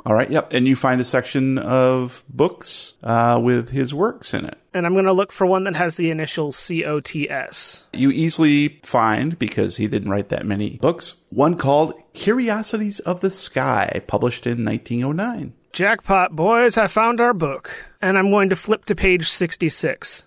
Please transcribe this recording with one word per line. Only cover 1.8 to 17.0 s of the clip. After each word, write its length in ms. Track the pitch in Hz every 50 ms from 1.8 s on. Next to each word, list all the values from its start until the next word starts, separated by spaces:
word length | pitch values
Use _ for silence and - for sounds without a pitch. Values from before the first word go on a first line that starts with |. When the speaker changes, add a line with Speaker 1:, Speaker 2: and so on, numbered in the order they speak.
| 127 127 131 127 127 123 - - - -
Speaker 1:
books, 640 | 123 123 151 170 175 - - - - - - - - -
uh, 360 | - 113 117 117 117 120 120 120
with 260 | 117 123 123 120 117 120
his 240 | 127 135 131 123
works 400 | 143 147 196 233 254 254 - -
in 140 | - - -
it. 100 | - - _ _ _
Speaker 2:
And 140 | - 185 170
I'm 80 | 170 185
gonna 180 | 190 190 190
look 200 | 185 185 202 -
for 140 | - - 190
one 180 | 180 190 185 190
that 120 | 190 165
has 200 | 156 180 170 156
the 140 | - 170 165
initial 400 | 160 156 156 - - 170 151 147
C 300 | - - - - 175 160
O 160 | 160 151 151 147
T 300 | - - - 156 147 -
S. 560 | 143 131 131 - - - - - - - - -
Speaker 1:
You 180 | - - 131 139
easily 680 | - 147 160 165 156 - 160 151 147 143 147 147 - - -
find, 540 | - - 120 113 110 110 113 127 156 170 -
because 380 | 120 104 - 107 104 98 -
he 100 | - 107
didn't 240 | 104 - 104 98 101
write 200 | 98 104 101 -
that 160 | - - -
many 320 | 104 101 101 104 - - -
books, 380 | - 156 170 - - - - _ _ -
one 260 | - 120 143 165 175
called 380 | 170 - 135 143 147 160 143 - - _ _ -
Curiosities 840 | - - 196 233 262 247 226 208 220 214 - - 214 214 208 202 -
of 200 | - 175 180 175
the 100 | - 190
Sky, 720 | 190 - - - - 131 131 135 117 104 95 - - 90 -
published 400 | - - 107 - 123 - - -
in 180 | 120 120 120 113
nineteen 400 | 107 110 - - - 120 120 123
oh 80 | 139
nine. 400 | 151 175 208 247 233 - 143 117 - _ _ _
Speaker 2:
Jackpot, 640 | - - 185 202 233 - - - 196 190 175 - 160
boys, 440 | 151 165 208 233 233 247 233 - 226
I 80 | 208
found 340 | 175 - 214